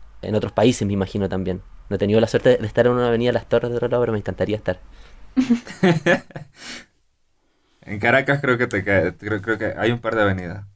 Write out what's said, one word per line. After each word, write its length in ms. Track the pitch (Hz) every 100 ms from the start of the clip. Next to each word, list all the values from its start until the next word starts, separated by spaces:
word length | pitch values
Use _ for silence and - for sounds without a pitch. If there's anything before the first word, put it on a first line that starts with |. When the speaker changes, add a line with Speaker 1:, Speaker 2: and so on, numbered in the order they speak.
| - -
Speaker 1:
en 120 | -
otros 180 | 107 107
países, 340 | - 113 120 101
me 80 |
imagino 340 | 101 95 104 95
también. 340 | 95 92 92 - - -
No 80 | 101
he 20 |
tenido 220 | 101 110
la 80 | 110
suerte 280 | 117 - 123
de 80 | 107
estar 200 | - 123
en 60 |
una 160 | 123 123
avenida 240 | 117 120
Las 160 | 117 -
Torres 220 | 117 120
de 60 | 120
otro 120 | 117
lado, 140 | 120
pero 100 | 120
me 60 | 107
encantaría 380 | 113 101 101 107
estar. 240 | - 92 - - - - - -
Speaker 2:
<laughs> 1040 | 254 233 - - 185 160 170 185 - - - - - - - _ _ _ _ _ _ _ _ _
En 160 | - 101
Caracas 420 | 120 131 139 143
creo 160 | 135 123
que 80 | 123
te 180 | 101
cae, 320 | 95 98 87 87
creo, 240 | 104 107
creo 160 | 104 110
que 160 | 107 -
hay 140 | 107
un 80 | 120
par 140 | 113
de 80 | 113
avenidas. 440 | 101 92 90 101 101